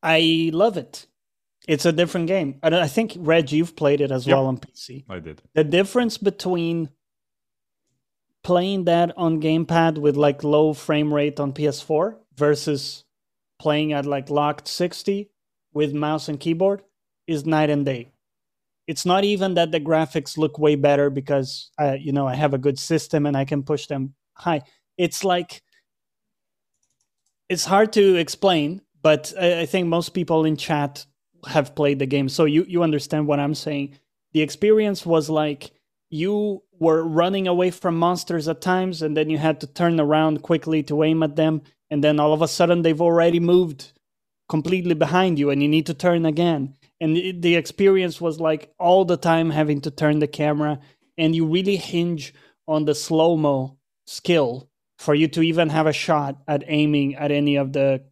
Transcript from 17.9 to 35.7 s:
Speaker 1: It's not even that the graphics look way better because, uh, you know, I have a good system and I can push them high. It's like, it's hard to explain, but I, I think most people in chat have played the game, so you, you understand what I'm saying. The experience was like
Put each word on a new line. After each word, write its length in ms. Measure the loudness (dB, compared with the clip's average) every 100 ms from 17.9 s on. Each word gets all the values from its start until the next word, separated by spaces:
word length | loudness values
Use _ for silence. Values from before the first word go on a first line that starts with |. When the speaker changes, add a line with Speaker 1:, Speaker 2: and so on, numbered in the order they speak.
| -4 -10 _ _ _ _ _ _ _ -12
Speaker 1:
It's 200 | -6 0
not 160 | 0
even 320 | 2 0 0
that 160 | 0 0
the 80 | -2
graphics 580 | 0 0 0 -4 -8 -4
look 220 | -4 2
way 160 | 2
better 360 | 4 4 4 2
because, 600 | -2 -2 -2 -2 -10 -16 -4
uh, 180 | -4 -2
you 100 | -4
know, 160 | -2 -2
I 80 |
have 200 | 0 0
a 40 | 0
good 200 | -2 -2
system 460 | -2 -4 0 -2 0
and 100 | -2
I 80 |
can 180 | -2 -4
push 240 | -2 -6 -4
them 280 | -8 -8 _ _
high. 280 | _ -4 -4 -6 _ _ -4
It's 240 | -4 -2
like, 400 | -2 -2 -2 -14 _ _ _ _ _ _ _ _ _ _ _ _ _ _ _ _ _ _ _
it's 180 | -6 2
hard 260 | 4 4
to 240 | 6 6 6
explain, 640 | 0 0 2 2 0 -4 _ _
but 300 | 2 2 0 -2
I, 200 | 0 0
I 60 | -2
think 220 | -2 0
most 220 | 0 -2
people 340 | -4 0 2
in 120 | 2 -2
chat 500 | -2 -2 -2 -6 -20 _ _ _ -2
have 260 | -2 -2
played 240 | -2 0 0
the 80 | -2
game, 220 | -2 -2
so 160 | 0
you, 200 | 2 2 0
you 140 | 0
understand 440 | 0 -2 -2 -4 -2
what 140 | -2
I'm 140 | -2
saying. 400 | -4 -6 -8 -8 -12 _ _ _
The 100 | -2
experience 600 | -2 0 4 4 2 -2 0
was 240 | 0 2
like 400 | -2 -2 -6 -12